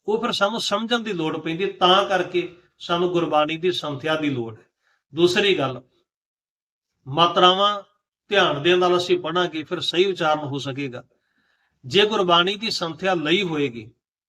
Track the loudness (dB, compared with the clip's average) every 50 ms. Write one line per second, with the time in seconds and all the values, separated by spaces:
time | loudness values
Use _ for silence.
0 | _ -4 -4 -2 -2 -4 -2 -2 -2 -2 -2 -4 -4 -4 -4 -4 -2 -2 -4 -4
1 | -4 -4 -6 -4 -4 -4 -4 -4 -6 -6 -4 -4 -4 -4 -2 2 4 4 4 4
2 | 4 2 0 -2 -2 -2 -2 -4 -4 -4 -10 -18 _ _ _ _ -6 -4 -2 0
3 | 0 0 0 0 0 2 2 2 2 2 -2 -2 -2 -2 -2 -2 -6 -6 -8 -6
4 | -4 -2 -2 0 -2 -2 -2 -4 -6 -8 -10 -16 _ _ _ _ _ _ _ _
5 | _ _ -2 2 2 4 4 2 2 2 2 0 0 -4 -4 -8 -14 _ _ _
6 | _ _ _ _ _ _ _ _ _ _ _ _ _ _ _ _ _ _ _ _
7 | _ -6 2 2 2 4 6 6 6 6 6 6 2 2 2 0 -8 _ _ _
8 | _ _ _ _ _ _ 2 2 4 2 2 0 2 2 4 4 4 4 2 2
9 | 2 0 0 0 0 -2 -2 0 -2 -2 -4 -8 -8 -6 -8 -6 -6 -4 0 0
10 | 0 0 0 0 0 0 0 0 -2 -6 -6 -6 -6 -8 -8 -8 -8 -8 -10 -12
11 | -16 _ _ _ _ _ _ _ _ _ _ _ _ _ _ _ _ -2 2 2
12 | 2 2 2 0 2 4 4 4 4 2 -2 -4 -6 -6 -6 -4 -6 -6 -6 -4
13 | -2 -2 -2 0 0 0 0 0 0 -2 -2 -2 -4 -4 -4 -10 -14 -16 _ _
14 | _ _ _ _ _